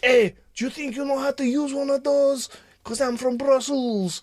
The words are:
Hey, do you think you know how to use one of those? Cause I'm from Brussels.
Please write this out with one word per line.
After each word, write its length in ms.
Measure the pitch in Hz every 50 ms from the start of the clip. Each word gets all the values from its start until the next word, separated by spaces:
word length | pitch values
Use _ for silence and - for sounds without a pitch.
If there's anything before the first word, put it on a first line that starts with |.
Hey, 320 | - 247 254 247 220 185 175 _ _ _ _
do 100 | - 220
you 60 | 262
think 260 | - - 294 277 220
you 80 | 254 285
know 140 | 277 277 269
how 140 | 269 277
to 120 | 269 - 277
use 280 | 240 247 285 302 277
one 180 | 269 277 277 277
of 140 | 277 277 254
those? 440 | 285 285 285 277 277 277 269 - - - - - _ _ _ _
Cause 160 | - 226 233
I'm 160 | 277 254 240
from 200 | 233 247 254 247
Brussels. 840 | 240 277 277 269 262 226 - 285 269 254 247 226 208 190 180 160 -